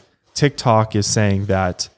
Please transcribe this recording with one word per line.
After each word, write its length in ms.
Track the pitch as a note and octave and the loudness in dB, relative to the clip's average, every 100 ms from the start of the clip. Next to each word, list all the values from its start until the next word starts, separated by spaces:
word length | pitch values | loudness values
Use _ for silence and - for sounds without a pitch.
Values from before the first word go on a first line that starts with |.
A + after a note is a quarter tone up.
| _ _ _ | _ _ _
TikTok 640 | - D3 - B2+ A2 G#2+ G#2 | -2 -2 0 2 2 2 -2
is 100 | G2+ | -2
saying 400 | A2+ G#2 G2 G2+ | 0 0 0 0
that 440 | F#2+ F#2 - - | -2 -2 -4 -10